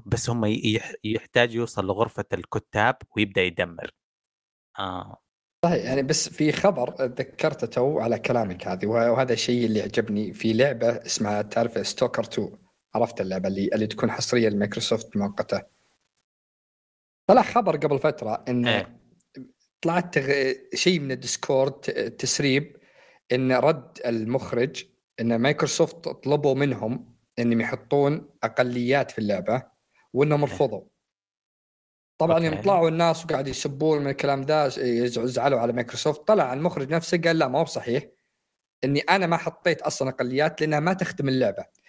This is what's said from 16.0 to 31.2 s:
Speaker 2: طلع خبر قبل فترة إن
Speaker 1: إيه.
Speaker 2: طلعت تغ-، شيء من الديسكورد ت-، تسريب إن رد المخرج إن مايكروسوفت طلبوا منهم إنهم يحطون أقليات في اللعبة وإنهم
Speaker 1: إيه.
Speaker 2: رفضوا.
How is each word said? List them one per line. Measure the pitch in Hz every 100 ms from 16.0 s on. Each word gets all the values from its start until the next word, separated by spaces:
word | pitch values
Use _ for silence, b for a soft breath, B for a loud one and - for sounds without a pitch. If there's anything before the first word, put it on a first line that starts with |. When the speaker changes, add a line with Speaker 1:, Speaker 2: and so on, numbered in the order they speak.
| _ _ _ _ _ _ _ _ _ _ _ _ -
Speaker 2:
طلع | 240
خبر | 208 240 190 156
قبل | 147 139
فترة | 156 143 107 - -
إن | 123 120
Speaker 1:
إيه. | 104 92 - _ _ _ - 127 _ _ _
Speaker 2:
طلعت | 165 175 180 160
تغ-، | 135 139 135 127 - -
شيء | 185 180
من | 139
الديسكورد | 127 131 - - 135 135
ت-، | 135 -
تسريب | - 107 117 123 - 143 135 156 - b b b b _
إن | 127 131
رد | 127 139 151 - - 123
المخرج | 117 110 131 - 120 139 - - _ _ -
إن | 117 117
مايكروسوفت | 131 151 143 - 156 -
طلبوا | 156 - 131 147 143
منهم | 135 143 113 110 123 - _ _ -
إنهم | 120 117
يحطون | 113 127 - 143 143 151 - _
أقليات | 117 - 123 123 120 139 135
في | -
اللعبة | 104 98 92 127 - _ _ _ _
وإنهم | 123 151 147
Speaker 1:
إيه. | 143
Speaker 2:
رفضوا. | - 139 104 - _ _ _